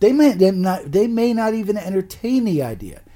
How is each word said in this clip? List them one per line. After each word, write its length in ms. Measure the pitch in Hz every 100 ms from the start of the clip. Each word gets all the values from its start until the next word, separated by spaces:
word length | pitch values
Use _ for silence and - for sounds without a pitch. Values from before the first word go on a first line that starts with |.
They 120 | 208
may, 200 | 277 294
they 180 | 185 190
not, 420 | 190 185 185 143
they 140 | 185 233
may 280 | 226 240
not 180 | 226 220
even 240 | 220 196 208
entertain 680 | 180 190 190 - 233 262
the 180 | 226 156
idea. 400 | 123 104 95 - -